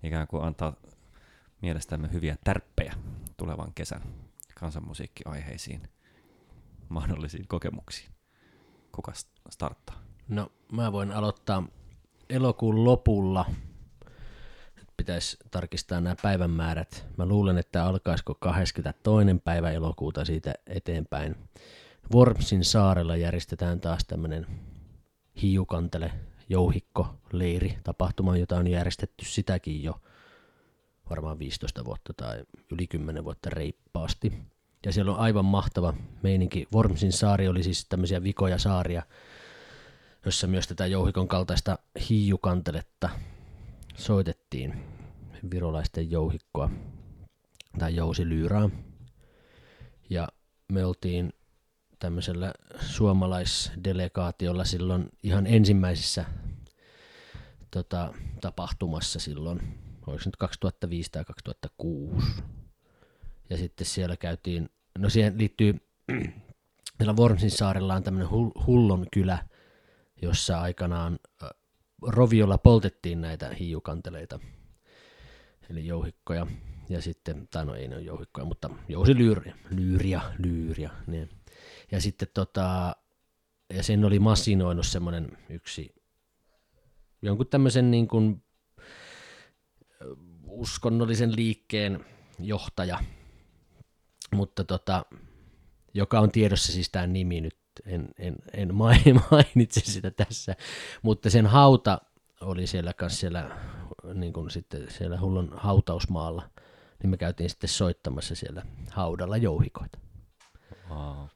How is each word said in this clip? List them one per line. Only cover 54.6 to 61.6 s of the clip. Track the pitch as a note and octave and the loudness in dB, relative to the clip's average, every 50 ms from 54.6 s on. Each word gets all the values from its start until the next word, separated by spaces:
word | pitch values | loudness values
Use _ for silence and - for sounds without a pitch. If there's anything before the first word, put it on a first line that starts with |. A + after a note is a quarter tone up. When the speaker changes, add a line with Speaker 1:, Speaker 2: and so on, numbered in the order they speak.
| F#2 | -2
Speaker 2:
silloin | - F#2 F2+ F2+ F2+ F#2 F2+ F2 - _ _ - | -2 -2 -2 -2 0 0 0 -2 -4 _ _ -2
ihan | G2+ F#2 G2+ G2 | 0 2 2 4
ensimmäisessä, | F#2+ A#2 A2+ G#2+ G2 G#2 G2 F#2 F2+ F2 D#2+ - - - - E2 - - - - - - - - - _ _ _ _ _ - - - - - - - - - - - - - - _ | 6 6 8 8 8 6 6 4 2 0 -2 -2 -4 -4 -4 -6 -6 -8 -10 -10 -12 -12 -12 -18 -20 _ _ _ _ _ -20 -20 -20 -20 -20 -20 -20 -20 -20 -20 -20 -20 -20 -20 _
tota, | - F#2+ F2 _ - F2 F2 D#2 - - - - - - | -6 -8 -6 _ -4 -4 -4 -4 -6 -10 -10 -10 -10 -8
tapahtumassa | - F2+ - - F2 E2+ - - - E2+ D#2 D#2+ - - - E2 | -8 -8 -8 -6 -8 -8 -6 -4 -4 -4 -2 -4 -4 -6 -6 -6
silloin, | - D#2 D2 C#2+ D2+ E2 F2 F2 - - - - - - - - - | -8 -8 -8 -6 -6 -6 -4 -6 -6 -8 -10 -12 -16 -18 -18 -14 -12
oliko | - C#2 D2 - | -10 -10 -6 -6
se | |
nyt | - - | -6 -4
kaksituhatta | _ G2 F#2+ - - - F#2+ - _ - F2 | _ -6 -6 -4 -4 -4 -4 -4 _ -8 -6
viisi | E2+ E2+ E2 - | -4 -6 -6 -6
tai | - D#2 D#2 | -8 -10 -10
kaksituhatta | - - - - - - _ | -10 -12 -16 -12 -14 -12 _